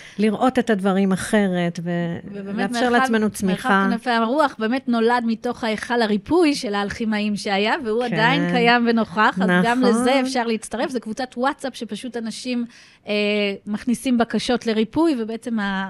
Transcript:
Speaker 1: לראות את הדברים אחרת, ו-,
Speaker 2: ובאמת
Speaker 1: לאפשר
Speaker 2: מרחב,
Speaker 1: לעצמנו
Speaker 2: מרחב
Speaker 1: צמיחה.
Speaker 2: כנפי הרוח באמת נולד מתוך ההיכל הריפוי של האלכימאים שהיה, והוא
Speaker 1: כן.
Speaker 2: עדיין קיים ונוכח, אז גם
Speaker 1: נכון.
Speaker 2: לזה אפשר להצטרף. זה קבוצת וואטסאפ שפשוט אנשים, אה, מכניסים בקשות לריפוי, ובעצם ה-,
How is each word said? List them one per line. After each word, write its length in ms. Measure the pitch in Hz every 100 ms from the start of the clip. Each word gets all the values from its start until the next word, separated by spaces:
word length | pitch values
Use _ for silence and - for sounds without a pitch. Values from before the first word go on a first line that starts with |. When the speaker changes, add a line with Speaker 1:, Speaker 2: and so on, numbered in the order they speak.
| - -
Speaker 1:
לראות 400 | 208 208 254 247
את 100 | 233
הדברים 420 | 214 190 190 196
אחרת, 680 | 185 - 220 202 180 175 170
ו-, 60 | 170 175 170 170 -
Speaker 2:
ובאמת 240 | 202 196 202 294
Speaker 1:
לאפשר 180 | 240 247
Speaker 2:
מרחב, 120 | 240
Speaker 1:
לעצמנו 180 | 262 220 214
Speaker 2:
מרחב 80 | -
Speaker 1:
צמיחה. 520 | 190 180 262 196 196
Speaker 2:
כנפי 180 | 233 254
הרוח 460 | 233 226 277 285 -
באמת 280 | 220 262 262
נולד 340 | 233 226 240 233
מתוך 380 | 226 240 233
ההיכל 380 | 233 214 - 240
הריפוי 540 | 220 208 202 330 330 285
של 200 | 240 202
האלכימאים 600 | 202 - 226 214 208 202
שהיה, 380 | 208 196 214 311 214
והוא 180 | 220 247
Speaker 1:
כן. 60 |
Speaker 2:
עדיין 380 | 185 220 277 269
קיים 340 | 262 233 240 233
ונוכח, 480 | 226 214 175 220 277
אז 80 | 185 180
גם 160 | 185 240
Speaker 1:
נכון. 200 | 254 226
Speaker 2:
לזה 200 | 240 277
אפשר 220 | 262 262 233
להצטרף. 420 | 220 - 220 302
זה 100 | 254
קבוצת 340 | 220 220 254 -
וואטסאפ 380 | 254 294 269 -
שפשוט 420 | 220 208 254 233
אנשים, 480 | 226 214 254 247 240 - - _ -
אה, 60 | 208 208 208 208 196 -
מכניסים 500 | 208 - 233 269 240
בקשות 500 | 233 220 - 247 226
לריפוי, 480 | 214 220 - 330 269
ובעצם 400 | 220 226 254 226
ה-, 280 | 202 190 196